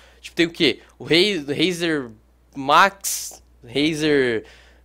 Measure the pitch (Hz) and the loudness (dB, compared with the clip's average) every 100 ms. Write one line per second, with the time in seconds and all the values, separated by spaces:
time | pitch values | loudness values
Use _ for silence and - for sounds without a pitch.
0 | - _ - - 170 170 147 - - - | -20 _ -12 -2 -2 2 0 0 -12 -16
1 | 120 160 208 180 139 131 175 170 170 151 | 0 2 2 -2 -6 -2 -2 -2 -4 -4
2 | 120 110 _ _ _ 139 135 160 196 196 | -6 -16 _ _ _ -10 2 4 4 0
3 | - - - - _ _ 120 127 156 151 | -8 -8 -10 -18 _ _ -8 -2 -2 0
4 | 156 143 123 110 - - - _ | 0 2 2 -2 -6 -20 -20 _